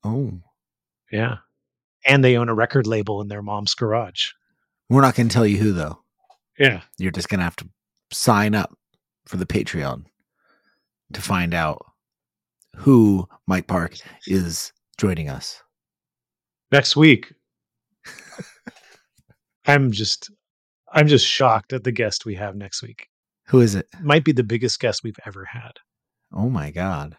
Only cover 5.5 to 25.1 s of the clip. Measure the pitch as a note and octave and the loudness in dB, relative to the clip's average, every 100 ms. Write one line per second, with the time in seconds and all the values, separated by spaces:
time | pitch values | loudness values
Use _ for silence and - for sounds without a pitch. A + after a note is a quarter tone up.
5.5 | G2+ G#2+ F2+ D2+ - _ _ _ _ _ | 2 0 0 -4 -10 _ _ _ _ _
6.5 | _ C#3 G2 - _ F#2+ F2 - - F2 | _ 2 2 -12 _ -6 -6 -4 -2 -2
7.5 | - F2 _ _ _ _ - - G#2 G#2 | -6 -20 _ _ _ _ -4 2 2 2
8.5 | G#2 - _ _ _ _ _ _ F#2 F2+ | -2 -4 _ _ _ _ _ _ -10 -4
9.5 | G#2+ - E2+ C#2 C2 - _ _ _ _ | -4 -4 -6 -8 -8 -14 _ _ _ _
10.5 | _ _ _ _ _ _ - - G2 F2 | _ _ _ _ _ _ -14 -6 -4 -2
11.5 | E2+ D#2+ - - _ _ _ _ _ _ | -2 -4 -6 -14 _ _ _ _ _ _
12.5 | _ _ - F#2+ C3 G#2+ G2 F#2+ _ - | _ _ -4 4 6 6 2 -4 _ -4
13.5 | F#2 - F#2 E2+ - - - - F#2+ E2+ | -4 -2 -4 -4 -10 -20 -20 -4 -2 -2
14.5 | E2 - _ _ - G#2 E2+ D2+ C2+ - | -8 -12 _ _ -4 -2 -2 -6 -10 -14
15.5 | - _ _ _ _ _ _ _ _ _ | -18 _ _ _ _ _ _ _ _ _
16.5 | _ _ C#3 - - D#3 B2+ - _ _ | _ _ 2 2 4 6 6 2 _ _
17.5 | _ _ _ _ _ - - - - - | _ _ _ _ _ -20 -20 -20 -20 -20
18.5 | _ - _ _ _ _ _ _ _ _ | _ -20 _ _ _ _ _ _ _ _
19.5 | _ - C#3+ C3+ G#2 G#2+ - - _ _ | _ 2 4 4 0 -4 -6 -10 _ _
20.5 | _ _ _ _ - D3+ C#3+ - - C3 | _ _ _ _ 2 6 6 4 2 2
21.5 | A2 - C3 B2 A#2 A2 - - F#2+ G2+ | 2 -2 -6 -6 -4 -4 -6 -10 -10 -10
22.5 | G2 G2 - A2+ A2 - _ _ _ _ | -12 -12 -14 -14 -20 -20 _ _ _ _
23.5 | C3 A#2 G2+ - - D3+ D#3 D3+ C3 A2+ | 4 4 2 -8 -10 2 2 4 0 0
24.5 | A#2 A#2 - A#2+ - A2+ | -2 -4 -4 -4 -4 -10